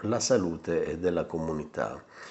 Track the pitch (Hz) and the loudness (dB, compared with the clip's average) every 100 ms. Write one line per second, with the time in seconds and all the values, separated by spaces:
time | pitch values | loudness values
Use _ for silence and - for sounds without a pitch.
0 | 107 117 - 120 90 82 - 82 - 85 | 0 0 4 4 4 -2 0 0 0 0
1 | 90 85 76 82 80 78 73 76 55 65 | 0 2 0 -2 -2 -2 -4 -4 -4 -4
2 | - - - | -14 -18 -18